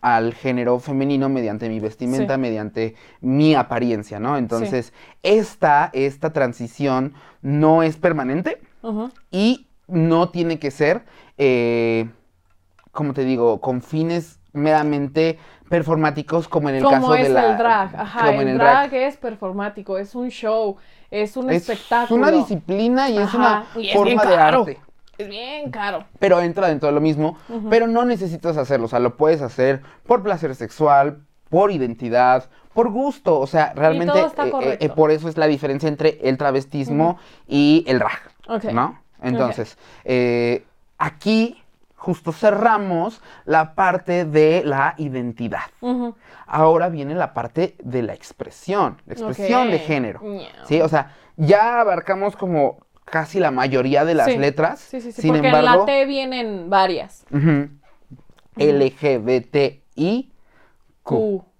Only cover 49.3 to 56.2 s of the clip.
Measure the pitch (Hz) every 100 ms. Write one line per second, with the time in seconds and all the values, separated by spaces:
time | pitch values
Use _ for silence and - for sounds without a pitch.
49.3 | 131 202 240 247 170 156 147 120 - 214
50.3 | 202 151 - - 151 160 151 135 - _
51.3 | - 151 202 220 240 220 175 160 190 202
52.3 | 202 190 165 139 - _ _ - 165 156
53.3 | 175 170 131 135 131 127 143 156 160 131
54.3 | 240 139 139 160 269 - 262 240 226 156
55.3 | 156 151 151 156 165 202 277 269 277